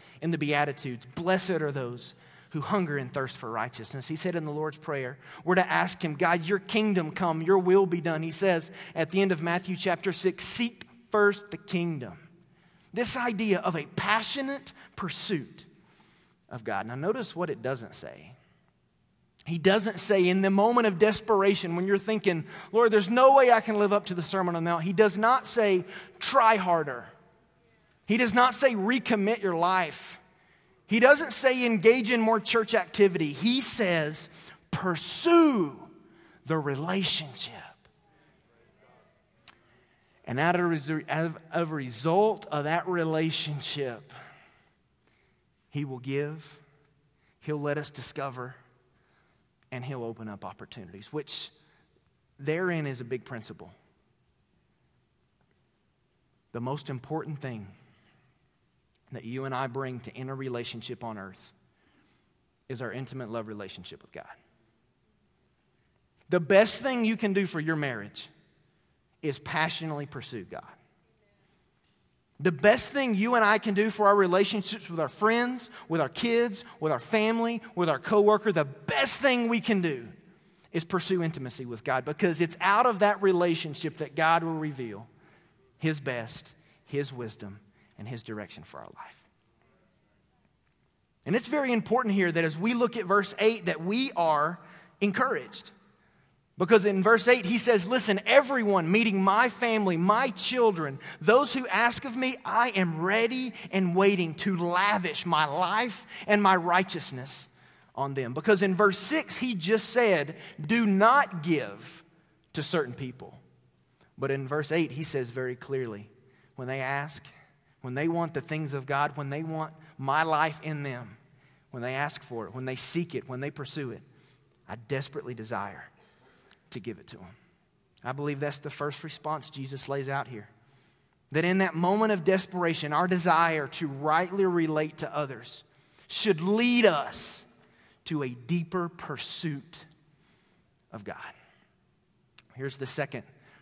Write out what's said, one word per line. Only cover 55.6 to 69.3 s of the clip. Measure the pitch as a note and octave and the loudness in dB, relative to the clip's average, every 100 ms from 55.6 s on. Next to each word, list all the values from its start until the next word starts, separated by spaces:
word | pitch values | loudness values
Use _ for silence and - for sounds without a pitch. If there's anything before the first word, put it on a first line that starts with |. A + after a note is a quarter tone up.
| _ _ _ _ _ _ _ _ _ | _ _ _ _ _ _ _ _ _
The | A#2+ | -8
most | B2 C#3+ D3 | -6 -6 -8
important | B2+ - D#3 D3+ C#3+ | -10 -8 -8 -8 -10
thing | C3+ A2+ G2 - _ _ _ _ _ _ _ _ _ _ _ _ _ | -10 -12 -14 -20 _ _ _ _ _ _ _ _ _ _ _ _ _
that | B2+ | -16
you | A2+ C3 C3+ | -12 -10 -6
and | |
I | B2+ C3 | -6 -6
bring | C3 C3 B2 | -6 -8 -10
to | - A#2+ | -14 -12
any | C3 | -10
relationship | C3+ C3+ A#2+ A#2 A#2 A2+ A#2+ | -10 -8 -8 -8 -10 -12 -12
on | A#2 G#2+ | -12 -12
earth | F#2+ F#2+ - _ _ _ _ _ _ _ _ _ _ _ - | -14 -18 -20 _ _ _ _ _ _ _ _ _ _ _ -16
is | A#2+ | -12
our | A#2+ | -10
intimate | A#2 C3 C3+ A2+ | -10 -12 -12 -10
love | A#2 G#2+ | -10 -10
relationship | G#2 F#2+ - F2+ - | -12 -14 -16 -18 -20
with | - | -20
God. | - - - _ _ _ _ _ _ _ _ _ _ _ _ _ _ _ _ _ _ - | -20 -18 -20 _ _ _ _ _ _ _ _ _ _ _ _ _ _ _ _ _ _ -2
The | F3+ | 0
best | D3+ G3 A3 - | 6 6 6 2
thing | C4 B3 | 0 0
you | A3 A3 | 0 0
can | G#3 | 0
do | G3 | 0
for | F#3 E3 | 0 -2
your | D#3 D#3+ | -2 -2
marriage | C#3+ A2+ G2+ - - _ _ _ _ _ _ _ _ _ | -2 -6 -10 -14 -18 _ _ _ _ _ _ _ _ _
is | D#3 | -6